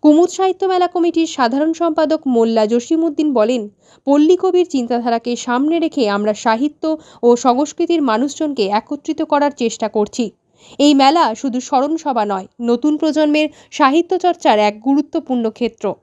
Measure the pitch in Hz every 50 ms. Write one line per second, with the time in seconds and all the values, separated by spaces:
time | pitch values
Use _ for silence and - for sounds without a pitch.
0 | - 302 302 311 349 349 - - 381 381 370 370 392 370 370 359 359 349 359 359
1 | 339 349 330 330 330 320 - - 254 233 240 277 302 320 330 - 349 339 311 330
2 | 311 294 311 311 311 269 247 233 226 226 226 220 220 214 233 240 240 - 330 320
3 | 320 330 294 285 320 302 269 240 214 220 254 247 208 208 _ _ _ _ _ _
4 | _ 269 277 294 302 320 359 359 381 370 359 359 349 330 - 269 240 233 247 240
5 | 233 247 233 233 233 240 240 233 - 254 240 247 277 302 330 339 320 320 311 294
6 | 247 208 202 202 208 214 214 208 - 247 220 226 269 294 294 _ - 311 311 311
7 | - - - - - 240 240 240 - 262 240 247 302 294 - - 339 330 339 320
8 | 294 254 220 220 262 294 - - 320 302 277 - 208 190 208 214 - _ 294 285
9 | _ - 311 - 320 302 302 285 285 285 269 - 247 226 220 - 226 214 - 214
10 | 208 208 - - 240 202 - _ _ _ _ _ _ - - _ 285 294 302 277
11 | 269 269 302 339 320 233 220 - - 277 220 254 247 - - 262 269 294 320 320
12 | - 302 254 233 214 208 202 190 190 - _ _ 240 233 240 240 240 302 302 302
13 | - 311 277 302 302 302 294 302 302 302 - - - _ - - 302 269 269 330
14 | 339 - 381 359 - 359 339 - - 311 226 214 214 208 208 214 220 262 277 285
15 | 294 294 - 330 269 - 262 247 226 220 220 - 240 220 233 _ - 202 - _